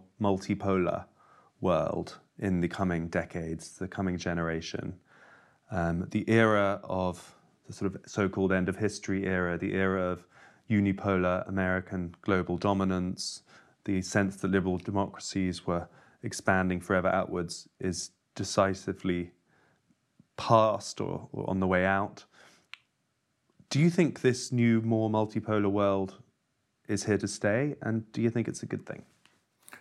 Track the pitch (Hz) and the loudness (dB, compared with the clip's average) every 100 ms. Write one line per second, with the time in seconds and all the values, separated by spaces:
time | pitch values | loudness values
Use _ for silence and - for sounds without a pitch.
0 | - - 104 95 - 98 98 95 90 - | -8 -2 0 2 0 -2 0 2 2 -2
1 | - _ _ - _ - 92 80 80 85 | -6 _ _ -20 _ -4 0 2 0 -4
2 | - - _ - 98 90 85 - 95 82 | -6 -12 _ -4 0 2 0 0 -2 -2
3 | 85 90 82 87 80 82 - - 92 - | -2 -4 -4 -6 -6 -8 -10 -12 -10 -4
4 | 95 87 87 85 82 80 80 - - 92 | -4 -2 -4 -2 -2 -4 -6 -8 -8 -10
5 | _ - - - _ _ - 92 85 85 | _ -20 -20 -20 _ _ -8 -2 0 0
6 | 90 107 104 113 110 104 101 98 - 92 | -2 -2 4 6 6 4 2 -2 -4 -2
7 | 92 87 - - _ _ - 104 98 95 | -2 -4 -12 -20 _ _ -18 -6 -6 -6
8 | - - 95 101 95 95 90 92 104 - | -6 0 0 2 2 2 2 0 -2 -4
9 | - 98 95 92 87 87 98 95 95 95 | -4 -2 0 0 0 -2 -2 0 0 0
10 | 90 87 - - - _ - 104 98 95 | -2 -4 -10 -20 -20 _ 0 4 4 2
11 | 101 95 90 90 - 95 92 92 - 95 | 2 2 2 0 -2 -2 0 0 -2 -6
12 | 87 - - 92 87 87 101 98 95 92 | -6 -6 0 0 0 0 0 2 2 0
13 | 90 92 - - _ - _ _ - 95 | -2 -4 -8 -12 _ -20 _ _ -4 -2
14 | 92 107 98 95 95 95 90 90 98 101 | 0 2 0 0 0 2 2 -2 -2 -2
15 | 98 - - 98 92 87 - 85 85 - | -2 -6 -6 -2 -2 -2 -2 -4 -4 -16
16 | - _ 107 - - 95 92 90 90 95 | -20 _ -10 -6 0 2 2 -2 0 2
17 | 92 92 90 90 85 - - - 92 85 | 2 0 0 -4 -6 -8 -18 -8 -6 -4
18 | - _ _ - 98 - 95 92 - 90 | -8 _ _ -10 -2 2 2 2 -6 -4
19 | 95 87 87 _ _ _ _ _ _ _ | -2 -2 -4 _ _ _ _ _ _ _
20 | _ _ _ - - 113 110 98 - - | _ _ _ -6 4 4 4 0 -6 -8
21 | 95 90 - - 92 95 92 92 95 98 | -6 -6 -8 -8 -4 0 2 4 4 2
22 | 104 - - _ - _ _ - _ _ | -2 -8 -20 _ -20 _ _ -20 _ _
23 | _ _ _ _ _ _ - 139 170 170 | _ _ _ _ _ _ -2 2 4 4
24 | 151 - 131 123 - 123 117 113 113 113 | 2 4 2 2 0 4 6 4 4 2
25 | 110 107 107 110 104 107 101 101 101 98 | 2 2 0 -2 0 2 2 2 2 2
26 | 95 - - _ _ _ _ _ - 101 | -2 -8 -20 _ _ _ _ _ -6 -4
27 | - 101 98 - 104 113 147 131 110 113 | 2 2 0 -2 0 0 0 -4 -4 -4
28 | 110 - 113 117 113 - - 101 - - | -4 -2 0 0 -2 -4 -6 -8 -8 -14
29 | - _ _ _ _ _ - - | -16 _ _ _ _ _ -20 -20